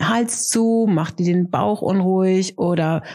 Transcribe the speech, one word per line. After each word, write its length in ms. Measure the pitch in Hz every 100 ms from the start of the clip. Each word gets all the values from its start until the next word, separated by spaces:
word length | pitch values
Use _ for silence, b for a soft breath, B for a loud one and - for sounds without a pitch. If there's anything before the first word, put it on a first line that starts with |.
| -
Hals 420 | 233 233 - -
zu? 380 | 226 226 226 220
Macht 300 | 165 165 -
die 40 |
den 260 | 175 180 175
Bauch 300 | - 208 208
unruhig? 800 | - 190 185 190 190 185 185 -
Oder 440 | 175 170 160 160 B